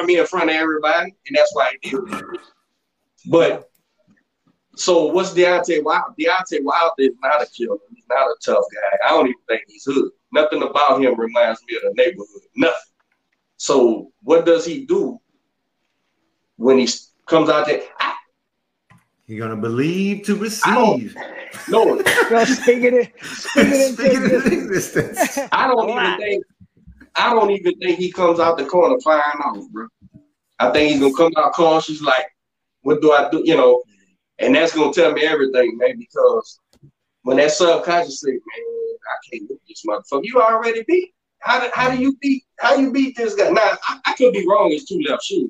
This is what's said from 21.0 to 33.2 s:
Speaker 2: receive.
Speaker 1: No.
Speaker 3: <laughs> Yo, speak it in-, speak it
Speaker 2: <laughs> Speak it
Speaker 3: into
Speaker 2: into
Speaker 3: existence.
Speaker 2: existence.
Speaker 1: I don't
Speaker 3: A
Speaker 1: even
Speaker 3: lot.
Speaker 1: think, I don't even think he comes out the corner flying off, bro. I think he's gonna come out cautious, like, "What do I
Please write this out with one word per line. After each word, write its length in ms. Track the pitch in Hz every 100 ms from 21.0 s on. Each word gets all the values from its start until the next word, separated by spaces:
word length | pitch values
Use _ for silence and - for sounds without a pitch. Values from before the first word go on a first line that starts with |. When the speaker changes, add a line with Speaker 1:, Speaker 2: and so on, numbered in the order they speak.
Speaker 2:
receive. 160 | 104 - - - - - -
Speaker 1:
No. 280 | 220 - -
Speaker 3:
<laughs> 360 | - 494 -
Yo, 140 | 226 226
speak 380 | 262 - 240
it 100 | 240
in-, 320 | 247 240 - - -
speak 320 | - - 277
it 260 | 269 269
Speaker 2:
<laughs> 0 |
Speak 120 | 233 269
it 60 |
Speaker 3:
into 220 | 262 262 -
Speaker 2:
into 0 | - 330
Speaker 3:
existence. 540 | 220 185 - 175 123 -
Speaker 2:
existence. 300 | 302 277 262
Speaker 1:
I 160 | 190 262
don't 220 | 240 214
Speaker 3:
A 20 |
Speaker 1:
even 120 | 240
Speaker 3:
lot. 160 | 226 196
Speaker 1:
think, 240 | 208 202 - _ - _ - - - 165
I 180 | 214
don't 180 | 233 202
even 260 | 196 175 -
think 200 | 180 175
he 120 | 180
comes 260 | 185 175 170
out 180 | 165 170
the 80 | 135
corner 320 | 180 165 -
flying 200 | 156 151 147 147
off, 240 | - 104 -
bro. 160 | 113 226 _ _ - _ _ _ _
I 120 | 123
think 200 | 151 151
he's 100 | 139
gonna 120 | 135 135
come 180 | 165 160
out 100 | 147
cautious, 480 | - 165 160 156 151
like, 260 | 147 127 123 _ _ _ _ _
"What 200 | 135 147
do 100 | 151
I 180 | 147